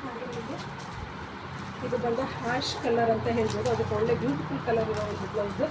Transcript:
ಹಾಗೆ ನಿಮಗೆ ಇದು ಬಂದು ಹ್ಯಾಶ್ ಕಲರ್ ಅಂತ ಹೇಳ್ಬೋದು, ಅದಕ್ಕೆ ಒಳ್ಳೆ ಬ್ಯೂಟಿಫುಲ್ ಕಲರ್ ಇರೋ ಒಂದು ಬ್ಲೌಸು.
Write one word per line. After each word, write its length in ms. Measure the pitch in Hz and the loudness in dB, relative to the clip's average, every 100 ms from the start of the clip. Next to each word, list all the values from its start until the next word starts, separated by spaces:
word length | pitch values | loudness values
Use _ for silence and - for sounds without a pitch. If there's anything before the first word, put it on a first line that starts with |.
ಹಾಗೆ 220 | 277 233 247 | -8 -8 -6
ನಿಮಗೆ 320 | 240 226 302 - - - - - - - - - - - - 247 | -6 -6 -6 -8 -8 -8 -8 -8 -8 -10 -10 -10 -8 -8 -6 -2
ಇದು 100 | 247 | 0
ಬಂದು 240 | 233 233 | 2 2
ಹ್ಯಾಶ್ 600 | 269 - 214 247 277 - | 0 -2 -2 0 0 -2
ಕಲರ್ 260 | 262 233 226 | 2 4 6
ಅಂತ 180 | 226 240 | 4 2
ಹೇಳ್ಬೋದು, 420 | 233 214 208 226 | 2 2 2 2
ಅದಕ್ಕೆ 260 | 226 220 208 | 2 2 2
ಒಳ್ಳೆ 180 | 226 233 | 4 4
ಬ್ಯೂಟಿಫುಲ್ 440 | 226 277 - 139 - | 2 0 0 -2 2
ಕಲರ್ 240 | 226 220 | 2 2
ಇರೋ 120 | 214 | 0
ಒಂದು 260 | 208 196 196 | 0 -2 -2
ಬ್ಲೌಸು. 340 | 214 202 190 294 | 0 0 2 0